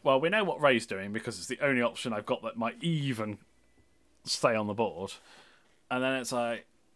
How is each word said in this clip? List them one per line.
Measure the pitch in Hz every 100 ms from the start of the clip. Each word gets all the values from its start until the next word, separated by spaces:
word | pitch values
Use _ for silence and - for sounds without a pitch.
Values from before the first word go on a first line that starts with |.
well, | - 135
we | 160
know | 214
what | 190 143
Ray's | 147 123 -
doing | 95 101
because | 107 120 98
it's | 87
the | 127
only | 143 131
option | 120 - 127
I've | 107 101
got | 127
that | 113 113
might | 113 117
even | 160 160 139 113 107 101 _ _ _ _ _ _ _ _
stay | - - 135
on | 110 107
the |
board. | 101 110 80 95 - - - - - _ _ -
And | 127
then | 131
it's | 131 120
like, | 123 120 113 - _ _